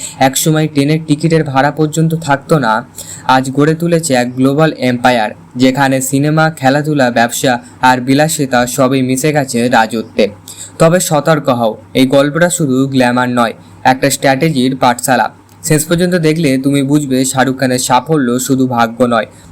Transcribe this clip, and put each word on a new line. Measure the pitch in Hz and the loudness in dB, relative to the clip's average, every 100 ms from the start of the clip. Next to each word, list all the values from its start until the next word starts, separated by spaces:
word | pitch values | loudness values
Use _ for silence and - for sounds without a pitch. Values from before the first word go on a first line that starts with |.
| - - | -6 -2
একসময় | 135 131 165 156 156 | -2 0 0 0 0
ট্রেনের | 147 139 160 156 | 0 0 0 -2
টিকিটের | 147 165 160 | -2 0 0
ভাড়া | 156 135 139 | 0 0 0
পর্যন্ত | 147 156 151 160 160 | 0 -2 0 -2 -2
থাকতো | 151 139 - 160 | -2 -2 0 0
না, | 120 107 - - - - | 2 -2 -4 -14 -18 -8
আজ | - 131 131 | 0 0 0
গড়ে | 135 147 160 | 0 0 0
তুলেছে | 170 170 156 | 0 -2 0
এক | 127 123 127 | 0 -2 0
গ্লোবাল | 131 139 156 - | 0 2 0 0
এম্পায়ার, | 127 123 127 120 107 - - 123 | -2 0 2 2 0 -6 -12 0
যেখানে | 131 135 135 135 | 2 2 0 0
সিনেমা, | 131 139 147 156 156 | -2 -2 0 2 0
খেলাধুলা, | 160 131 143 147 147 123 | 0 0 0 0 0 0
ব্যবসা | 117 117 - 139 120 - - | 2 0 0 -2 -2 -6 -2
আর | 127 127 | 2 2
বিলাসিতা | 123 135 156 160 139 123 120 | 2 2 2 -2 -2 0 0
সবই | - 127 135 | 0 0 0
মিশে | 127 127 156 | 0 -2 0
গেছে | 147 131 117 120 | -2 -2 -2 2
রাজত্বে। | 120 110 113 110 - 101 - - - - - | 2 2 -2 -6 -2 -2 -2 -18 -20 -10 0
তবে | 165 180 | 2 2
সতর্ক | 180 151 147 156 135 | 0 0 0 0 0
হও, | 120 113 110 - | -2 -2 -4 -6
এই | 127 131 | 0 2
গল্পটা | 139 143 151 175 | 2 2 0 0
শুধু | - 147 127 135 | 0 -2 0 0
গ্ল্যামার | 135 123 123 123 | 0 0 0 -2
নয়, | 123 117 - - - | 0 -2 -4 -16 -4
একটা | 127 131 139 | -2 0 0
স্ট্র্যাটেজির | - 147 135 165 139 127 131 | 0 0 2 0 0 -2 0
পাঠশালা। | 131 120 - 120 110 - _ - | 0 0 0 0 0 -6 _ -10
শেষ | - 156 - | -2 -2 0
পর্যন্ত | 170 180 180 | -2 0 0
দেখলে | 160 156 151 131 | 0 0 0 0
তুমি | 135 139 | 0 0
বুঝবে | 131 147 143 127 131 | 0 0 0 -2 -2
শাহরুখ | 135 127 131 | 0 -2 0
খানের | 131 127 | -2 -2
সাফল্য | - 127 120 160 123 123 | 0 0 0 0 0 -2
শুধু | - 131 131 | 0 0 0
ভাগ্য | 120 117 117 | 0 0 0
নয়, | 123 117 104 - - | 0 0 -4 -8 -20